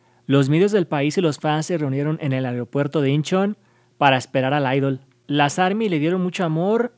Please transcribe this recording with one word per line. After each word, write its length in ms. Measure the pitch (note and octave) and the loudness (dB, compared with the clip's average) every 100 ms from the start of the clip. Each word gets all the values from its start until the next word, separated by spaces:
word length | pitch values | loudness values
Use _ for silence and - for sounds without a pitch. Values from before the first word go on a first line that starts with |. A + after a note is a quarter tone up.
| _ _ - | _ _ 0
Los 200 | C#3 C3+ | 2 4
medios 220 | D#3 G3+ | 2 2
del 160 | G#3 E3+ | 2 0
país 320 | D3+ C#3+ E3+ | -2 -2 0
y 20 | |
los 200 | E3+ C#3 | 0 0
fans 260 | D#3 D3+ D#3 | -2 -2 -2
se 120 | E3+ | -4
reunieron 400 | C#3+ C3+ D3 D#3 | -2 -2 -2 -4
en 120 | D3 | -4
el 140 | C3 B2+ | -2 -4
aeropuerto 540 | B2 A#2 C#3+ C#3+ D#3+ | -6 -4 -4 -2 0
de 100 | C3+ | 0
Incheon 460 | D3 C#3+ F#3+ G3+ G#3+ _ _ _ - | 0 0 -2 -2 -4 _ _ _ 2
para 180 | C#3 C3 | 4 4
esperar 380 | - C3+ C3 | 0 -2 0
al 180 | D3 C3+ | 0 0
idol. 280 | C#3 C3+ C3 - _ - | 0 0 -4 -10 _ -4
Las 320 | D3 C#3+ D#3+ | 0 2 2
army 300 | F#3 G#3+ A3 | 0 0 0
le 100 | D#3+ | 0
dieron 240 | D#3 F#3 | 0 0
mucho 220 | F3+ - | -2 -2
amor 500 | E3+ D#3 F#3 A3+ A#3+ | -2 0 0 0 -2